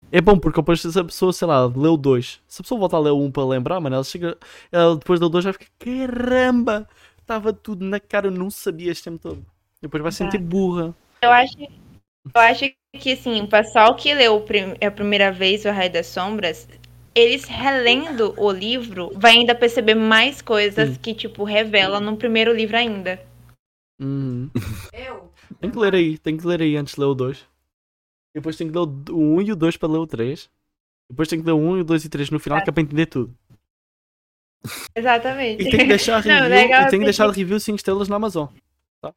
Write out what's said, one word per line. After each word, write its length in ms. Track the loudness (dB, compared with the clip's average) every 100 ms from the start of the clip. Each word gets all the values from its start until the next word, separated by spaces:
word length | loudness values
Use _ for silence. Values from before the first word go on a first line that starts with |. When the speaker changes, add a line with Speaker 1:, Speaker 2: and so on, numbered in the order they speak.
| _
Speaker 1:
é 80 | 2
bom, 180 | 6 4
porque 220 | 4 -2
depois 220 | 0 0
se 160 | 0 -4
a 40 |
pessoa, 280 | -4 -2 -2
sei 160 | 0 0
lá, 160 | 2
leu 320 | 0 0 2 2
dois, 460 | 2 0 0 -14 _
se 140 | -20
a 20 |
pessoa 160 | -8 -4
volta 160 | -2
a 60 | 0
ler 80 | 2
o 80 | 0
um 80 | 0
para 100 | -2 -2
lembrar, 340 | -2 -2 -4
mano, 140 | -4 -4
ela 80 |
chega, 320 | -6 -8 -10 -10 -18 -20 -4
ela 260 | 2 4 2
depois 200 | 0 0
do 120 | 2
dois 140 | 0
vai 100 | -2
ficar, 100 | -6 -14 _
"Caramba, 1080 | -8 -6 -6 -4 0 2 2 2 0 -2 -6 _ _ _
tava 300 | _ -4 -4
tudo 320 | -4 -8 -8 -6
na 120 | -6
cara, 280 | _ -2 -2
eu 40 |
não 200 | -4 -6
sabia 420 | -6 -8 -6 -6
este 120 | -6
tempo 140 | -10 -14
todo." 240 | -12 -14 -16 _ _ _
Depois 220 | -10 -6
vai 100 | -6
se 60 | -6
sentir 180 | -4 -4
Speaker 2:
Exato. 80 | -2
Speaker 1:
burra. 440 | -2 -2 -2 -6 -10 _ _
Speaker 2:
Eu 80 | 4
acho, 240 | 4 4 -4
eu 840 | -18 -20 -20 -20 _ _ -2 4
acho 220 | 4 4 -4 _ _ -10
que, 120 | -4
assim, 280 | -4 -2 -4
o 80 | 2
pessoal 460 | 2 4 6 6 6
que 160 | -2
leu 220 | 4 4 4
o 40 |
prim-, 340 | 0 -4 -4 -4 -4
a 40 |
primeira 420 | -2 -2 2 2
vez 320 | 2 0 0
o 60 | -2
Raio 200 | -2 -2
das 160 | -2 -6
Sombras, 600 | -6 -6 -4 -6 -8 -16 -20 -20 -20 _
eles 300 | 4 4 2
relendo 880 | -6 -4 -2 0 2 2 0 -2 -2 0
o 140 | 0
livro, 580 | 0 -4 -6 -6 -10 -10 4
vai 160 | 6 6
ainda 160 | 4
perceber 400 | 2 2 2 2
mais 480 | 2 4 4 2 -2
coisas 480 | -2 0 0 0 -2
Speaker 1:
Sim. 80 | -2
Speaker 2:
que, 140 | -10
tipo, 300 | -10 -12 -8
revela 540 | -2 0 2 2 2 0
no 160 | -4 -4
primeiro 340 | 0 2 2
livro 240 | 2 0 -2
ainda. 420 | -2 -4 -8 -10 -14 -20 -20 _ _ _ _ _
Speaker 1:
Uhum. 520 | -8 -6 -6 -8 -8 -8 -8 -12 -14
Speaker 3:
Eu? 380 | -16 -16 -16 -18 _ _ -10
Speaker 1:
Tem 120 | -10
que 80 | 0
ler 160 | 2
aí, 240 | 2 0 -2
tem 180 | -6 -6
que 100 | -4
ler 140 | 0
aí 160 | 0 -2
antes 180 | -4
de 60 | -2
ler 60 | -2
o 80 |
dois. 280 | 0 -4 -6 _ _ _ _ _ _ _ _ _
Depois 200 | -10 -10
tem 120 | -8 -6
que 40 |
ler 60 | -4
o, 340 | -4 -6 -6
o 40 | 0 2 2
um 40 |
e 100 | 0
o 60 | 0
dois 220 | 0 0
pra 100 | -2
ler 80 | -2
o 100 | -4
três. 440 | -4 -6 -6 -14 _ _ _ _ _ _
Depois 160 | -6 -4
tem 140 | -2
que 60 | 0
ler 60 |
o 40 | 2
um 220 | 2 0
e 20 |
o 40 |
dois 200 | 0 -2
e 40 | -2
três 180 | -6 -4
no 100 | -4
final, 240 | -2 -2
que 60 | 0
é 40 |
pra 100 | -2
entender 240 | -2 -2 -2
tudo. 280 | -2 -8 -10 _ _ _ _ _ _ _ _ _ _ _ _ -14 -14 -10
Speaker 2:
Exatamente. 680 | -4 2 2 0 -4 -4 -2
Speaker 1:
E 80 | 0
tem 100 | 4
que 60 | 4
deixar 360 | 4 2 0
Speaker 2:
<laughs> 20 |
Não, 100 | 4
Speaker 1:
review, 140 | 4 6
Speaker 2:
legal 320 | 6 6 6
Speaker 1:
e 60 | 4
tem 80 | 4
que 60 |
Speaker 2:
é 20 | 2
Speaker 1:
deixar 240 | 4 2
Speaker 2:
que 60 | 2
Speaker 1:
review 220 | -2 -2
cinco 160 | -2 -6
estrelas 320 | -2 -2 -2
na 80 | -2
Amazon. 320 | -4 -6 -8 -12 _ _ _ _
Tá? 120 | -16